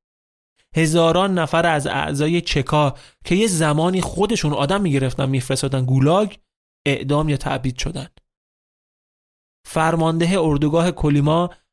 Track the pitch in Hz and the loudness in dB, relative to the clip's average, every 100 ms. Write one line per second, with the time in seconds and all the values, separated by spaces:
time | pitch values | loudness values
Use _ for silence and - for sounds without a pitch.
0 | _ _ _ _ _ _ _ 160 160 170 | _ _ _ _ _ _ _ 0 2 4
1 | 165 175 196 185 156 165 170 151 135 - | 4 4 2 0 0 0 2 0 -2 -4
2 | 156 143 151 170 170 151 131 151 143 127 | -4 -2 0 -2 -2 -2 0 2 0 -2
3 | - _ - 180 220 170 156 147 170 185 | -16 _ -2 0 0 0 0 2 0 0
4 | 170 170 208 233 147 127 139 196 190 135 | -4 -2 -2 0 -2 -2 -2 0 0 0
5 | 131 113 135 135 - 135 135 135 127 135 | -2 -2 -2 -2 -2 -4 -2 -2 0 2
6 | 139 185 208 - _ _ _ _ 143 139 | 4 2 0 -6 _ _ _ _ -4 -4
7 | 139 147 156 143 143 135 131 123 147 165 | -2 -2 0 -2 -4 -4 -6 -6 -8 -8
8 | - _ _ _ _ _ _ _ _ _ | -12 _ _ _ _ _ _ _ _ _
9 | _ _ _ _ _ _ - 165 160 165 | _ _ _ _ _ _ -8 -2 0 2
10 | 160 165 170 190 160 143 151 165 175 - | 0 2 0 2 2 2 2 2 0 0
11 | 151 143 147 165 175 - _ | 2 2 2 2 -2 -6 _